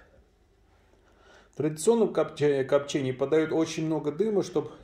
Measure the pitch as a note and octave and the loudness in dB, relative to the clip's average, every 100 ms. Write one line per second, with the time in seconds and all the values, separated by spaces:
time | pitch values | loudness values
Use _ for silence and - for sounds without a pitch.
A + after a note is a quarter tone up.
0 | - _ _ _ _ _ _ _ _ _ | -20 _ _ _ _ _ _ _ _ _
1 | _ _ _ - _ - D3+ D#3 - A#3 | _ _ _ -20 _ -4 -4 0 2 4
2 | G3+ - D#3 - D3 C#3 C3 C#3+ C#3+ D#3+ | 2 0 -2 0 2 2 2 0 2 -2
3 | C3 B2+ C#3 D#3+ D#3 D#3+ D#3+ - D#3+ D#3 | -2 -2 0 2 2 0 -2 -2 -2 -2
4 | D3 D3 A3 G3+ D3+ D#3+ C#3 - | -4 -2 0 0 0 -2 -4 -10